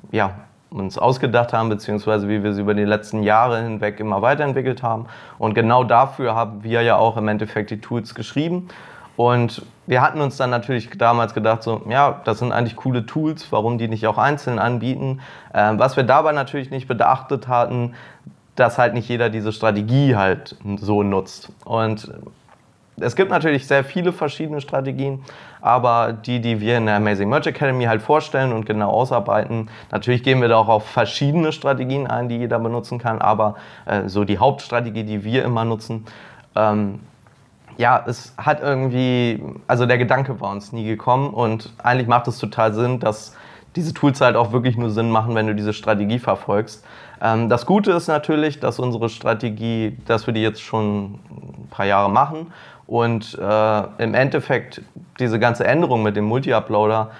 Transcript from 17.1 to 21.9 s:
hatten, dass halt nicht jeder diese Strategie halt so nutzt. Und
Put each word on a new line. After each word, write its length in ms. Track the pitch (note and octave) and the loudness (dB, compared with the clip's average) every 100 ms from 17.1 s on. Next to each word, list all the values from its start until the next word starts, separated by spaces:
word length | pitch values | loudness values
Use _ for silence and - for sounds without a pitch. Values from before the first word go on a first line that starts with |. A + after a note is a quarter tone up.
| C3 - C#3 B2 | 2 0 -6 0
hatten, 460 | B2 A#2+ B2 A#2+ - - - - - _ | 0 2 0 -4 -6 -20 -20 -20 -20 _
dass 240 | - A#2+ - | 2 2 4
halt 160 | A#2+ | 2
nicht 140 | A#2 G#2+ | 0 -4
jeder 220 | A#2+ A#2 | -2 0
diese 220 | A2 G#2 | 0 -4
Strategie 640 | G#2+ A2+ G#2 G#2+ C3 C#3+ A2 | 0 0 2 2 2 4 4
halt 380 | F#2+ F2 - - G2+ G2 | 2 0 -6 -14 -8 -6
so 260 | F#2+ G#2 | 0 2
nutzt. 480 | G#2 F#2+ F#2+ - - - | 2 0 -4 -14 -20 -20
Und 480 | - A2+ A2 | -4 -2 0